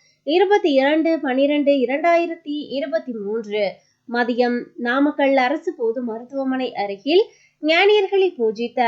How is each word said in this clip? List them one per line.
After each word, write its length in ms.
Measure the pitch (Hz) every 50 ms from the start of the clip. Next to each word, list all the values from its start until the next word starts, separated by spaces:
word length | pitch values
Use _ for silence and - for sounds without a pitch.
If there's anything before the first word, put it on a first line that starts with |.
| _ _ _ _ _ 277
இருபத்தி 440 | 294 370 403 381 415 403 - 349 277
இரண்டு 380 | 269 262 277 302 320 311 330 330 311
பன்னிரண்டு 540 | 294 277 247 262 277 285 294 294 285 262 285 277 247
இரண்டாயிரத்தி 720 | 233 262 285 320 339 339 339 339 339 330 330 - 294 294 302 294 - - 269
இருபத்தி 360 | 294 285 302 320 - 262 240
மூன்று 500 | 220 202 196 214 226 220 208 202 214 208 185 - - _ _ _ _ _ -
மதியம் 480 | 233 240 247 220 247 226 247 240 240 240 - - - - 240 240
நாமக்கல் 500 | 247 277 285 302 294 294 285 269 277 269 254
அரசு 280 | 247 285 311 - 370 311 -
பொது 220 | 240 226 226 262 247
மருத்துவமனை 680 | 233 214 226 247 247 277 277 269 262 262 262 262 - - - 202
அருகில் 400 | 202 202 196 - 277 320 370 466 453 - _ _ _ _ _ -
ஞானியர்களை 680 | 302 320 339 381 403 427 427 392 381 392 392 381 370 359 269
பூஜித்த 420 | 233 220 220 208 233 240 - 262 247